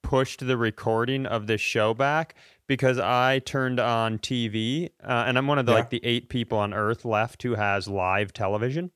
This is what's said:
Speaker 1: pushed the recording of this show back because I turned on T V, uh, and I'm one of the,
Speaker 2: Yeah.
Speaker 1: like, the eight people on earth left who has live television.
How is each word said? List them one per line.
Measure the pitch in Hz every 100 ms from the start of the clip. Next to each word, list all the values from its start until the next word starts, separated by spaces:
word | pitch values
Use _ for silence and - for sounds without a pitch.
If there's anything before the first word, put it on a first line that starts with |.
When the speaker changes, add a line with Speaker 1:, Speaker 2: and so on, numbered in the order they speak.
Speaker 1:
pushed | - 135 131 - 127
the | 127
recording | 117 - 113 113 120 135 135
of | 113 107
this | 107
show | - 117 107
back | 113 139 151 165 - - _ -
because | 135 131 127
I | 95 123 127 135
turned | 131 139 127 123
on | 117 113 113 110
T | - 127 113
V, | 110 113 143 175 _
uh, | - 120 120
and | 127
I'm | 139
one | 143
of | 120
the, |
Speaker 2:
Yeah. | 117
Speaker 1:
like, | 117
the | 120
eight | 120 117 -
people | 127 113 110
on | 101
earth | 104 107 113 120
left | 107 113 -
who | 123 107
has | 104 98 95
live | 98 92 95 101
television. | - 98 104 120 151 180